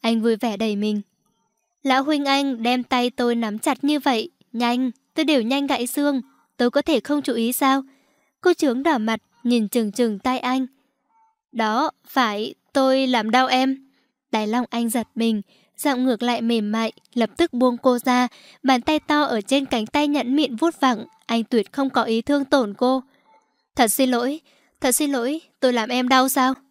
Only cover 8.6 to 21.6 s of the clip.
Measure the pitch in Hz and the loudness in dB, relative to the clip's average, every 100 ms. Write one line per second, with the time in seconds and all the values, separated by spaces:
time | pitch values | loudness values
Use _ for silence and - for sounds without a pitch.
8.6 | 294 240 294 277 220 220 _ _ 240 240 | 2 2 0 0 0 -4 _ _ 0 0
9.6 | 208 240 214 196 233 202 254 262 247 262 | 2 -2 -2 0 -2 0 -4 -2 -2 -2
10.6 | 254 _ _ _ _ _ _ _ _ 233 | -4 _ _ _ _ _ _ _ _ -4
11.6 | 220 220 311 - - - 240 208 220 - | -2 0 -2 -6 -6 -2 0 -2 -8 -10
12.6 | _ 277 262 262 262 254 214 240 262 254 | _ 0 2 2 2 0 2 2 2 2
13.6 | 262 269 _ _ _ _ _ 220 214 233 | 0 -2 _ _ _ _ _ -4 -2 -2
14.6 | 247 233 233 240 220 - 226 220 - _ | -2 -4 -2 -4 -6 -4 -2 -2 -6 _
15.6 | _ - 294 254 254 220 240 233 233 233 | _ -4 -2 0 0 0 -2 -2 0 0
16.6 | 208 220 226 - _ 240 220 - 339 240 | 0 -2 -4 -8 _ -2 -2 0 -2 2
17.6 | 254 247 262 247 254 247 247 - - - | 0 2 0 0 0 0 0 -4 -20 -6
18.6 | 262 254 - 302 - 294 294 226 202 277 | 0 0 2 -2 0 0 2 -2 0 -2
19.6 | 269 247 220 294 294 285 240 277 302 226 | 0 -4 -2 0 0 0 0 0 0 0
20.6 | 330 - 262 220 - _ - 233 220 240 | -2 2 0 0 -6 _ -4 -4 0 0